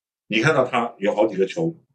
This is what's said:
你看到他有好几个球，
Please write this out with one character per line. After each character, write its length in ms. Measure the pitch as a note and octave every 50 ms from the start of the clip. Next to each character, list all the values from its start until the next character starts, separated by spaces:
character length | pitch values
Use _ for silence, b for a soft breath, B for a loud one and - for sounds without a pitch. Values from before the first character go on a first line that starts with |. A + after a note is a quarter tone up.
| _ _ _ _ _ -
你 120 | - -
看 140 | D#3+ D#3 D3+
到 100 | C3+ B2+
他 300 | - - A#2+ A#2 A2+ - -
有 140 | G2 G#2 -
好 100 | G#2 G#2+
几 80 | A2 G2
个 100 | F#2 F#2+
球， 280 | F#2+ - E2+ D#2+ E2 E2 - _ _ _